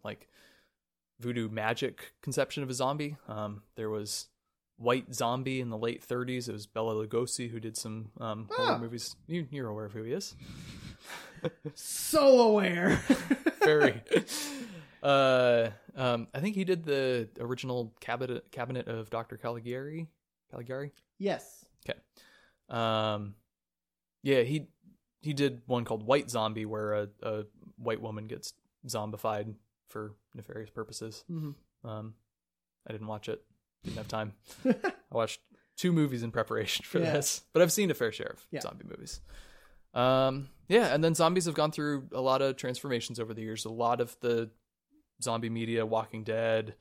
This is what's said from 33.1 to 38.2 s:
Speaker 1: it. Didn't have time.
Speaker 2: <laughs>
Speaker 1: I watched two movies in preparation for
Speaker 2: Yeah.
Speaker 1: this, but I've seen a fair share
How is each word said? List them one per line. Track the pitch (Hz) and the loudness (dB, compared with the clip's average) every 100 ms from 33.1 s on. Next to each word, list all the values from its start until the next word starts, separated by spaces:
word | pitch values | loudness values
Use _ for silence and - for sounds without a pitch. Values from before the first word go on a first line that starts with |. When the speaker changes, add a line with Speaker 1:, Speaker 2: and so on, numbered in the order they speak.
| 107 - | -10 -8
Speaker 1:
it. | - _ _ _ _ | -10 _ _ _ _
Didn't | - 113 | -12 -10
have | 107 | -6
time. | 110 107 - - | -6 -6 -10 -20
Speaker 2:
<laughs> | - 254 | -2 2
Speaker 1:
I | - 349 - - | 2 0 -6 -6
watched | 117 110 - _ _ _ - | -2 -2 -4 _ _ _ -2
two | 180 | 2
movies | 170 147 123 | 4 2 0
in | 117 | -4
preparation | 113 107 110 101 - - | -2 -2 -2 -2 -4 -2
for | 175 | 0
Speaker 2:
Yeah. | 165 | 2
Speaker 1:
this, | 147 143 - - | 2 0 -4 2
but | 160 | 6
I've | 175 | 6
seen | 214 190 | 6 2
a | |
fair | 143 113 | 2 -2
share | - | -2